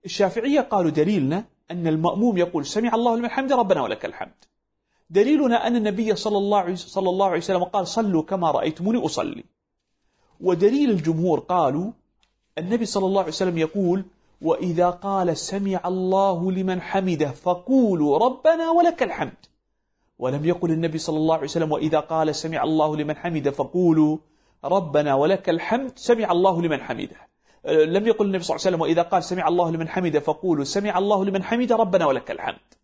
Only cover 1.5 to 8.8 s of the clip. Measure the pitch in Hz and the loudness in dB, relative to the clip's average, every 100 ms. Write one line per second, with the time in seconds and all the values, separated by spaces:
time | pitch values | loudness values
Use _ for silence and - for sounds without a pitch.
1.5 | _ _ 175 165 160 165 - 240 190 170 | _ _ -4 -2 0 0 2 0 2 0
2.5 | 175 139 214 233 226 240 226 233 - 269 | -2 -4 -2 0 0 0 0 -2 -4 0
3.5 | 262 214 170 117 104 - - - _ _ | 0 2 2 0 -4 -8 -10 -14 _ _
4.5 | _ _ _ _ _ _ 175 226 302 269 | _ _ _ _ _ _ 2 4 4 4
5.5 | 233 - 240 214 196 220 202 220 208 202 | 2 2 0 0 -2 -2 0 0 0 2
6.5 | 202 175 185 - - 190 180 196 170 170 | 0 0 -6 -6 -2 -2 2 0 0 0
7.5 | 185 175 208 175 - 214 170 156 190 170 | -2 0 -4 -2 -2 2 0 0 -2 0
8.5 | 143 156 156 | 0 -2 -4